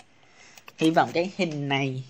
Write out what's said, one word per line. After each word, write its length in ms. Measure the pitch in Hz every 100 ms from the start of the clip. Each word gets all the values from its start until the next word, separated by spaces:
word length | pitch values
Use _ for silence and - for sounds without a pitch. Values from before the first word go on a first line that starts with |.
| - _ _ - - - - -
Hy 120 | 160
vọng 200 | 165 120
cái 160 | 165 185 196
hình 320 | 175 147 143
này, 360 | 139 135 131 -